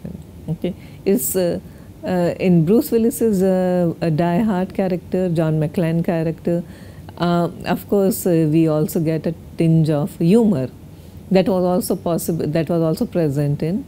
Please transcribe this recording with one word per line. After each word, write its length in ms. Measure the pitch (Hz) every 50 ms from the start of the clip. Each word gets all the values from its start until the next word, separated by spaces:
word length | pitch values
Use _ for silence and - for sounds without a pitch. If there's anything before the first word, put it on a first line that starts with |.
| -
him. 140 | - - - - - - - -
Okay, 260 | - 160 - - 175 - - - - - - -
it's, 320 | - 196 - - - -
uh, 240 | 185 180 170 - 190 - - - - - - - - -
uh, 280 | - 185 180 175 165 - -
in 240 | 160 190 175 170 156
Bruce 260 | 156 214 240 330 -
Willis's, 520 | 240 233 226 233 - - 233 226 208 185 190
uh, 500 | 190 185 185 185 180 180 180 175 165 - -
a 100 | 175 165
Die 320 | 156 143 170 170 170 175 233
Hard 300 | 214 190 180 185 185 -
character, 540 | - 190 185 185 170 - - - 185 185
John 320 | 180 165 165 165 160 156 156
McClane 420 | 156 147 - - 165 160 165 170 170
character, 580 | - 175 165 160 165 165 - - - 170 170 175 - - - - - - - - - -
uh, 320 | - 170 175 175 175 170 160 - - -
of 240 | - 175 - - -
course, 360 | 214 202 196 190 - - -
uh, 220 | 190 170 165 160 151
we 200 | 151 165 160 160
also 320 | 151 151 156 151 - 190
get 260 | 160 160 160 156 -
a 80 | 170 160 - - - -
tinge 320 | - 170 160 160 160 156 147
of 280 | 156 143 147 - -
humor 520 | - 170 170 202 233 233 208 185 131 131 123 - - - - - - - - - - - -
that 200 | 180 190 185 226
was 160 | 190 185 180
also 320 | 180 180 180 180 - 202
possible, 500 | 180 - 175 165 160 - - 170 156 -
that 220 | - 151 165 160 -
was 120 | 175 165
also 240 | 165 160 160 - -
present 560 | 147 - 175 165 147 131 143 147 143 143 143
in 220 | - 160 185 254 277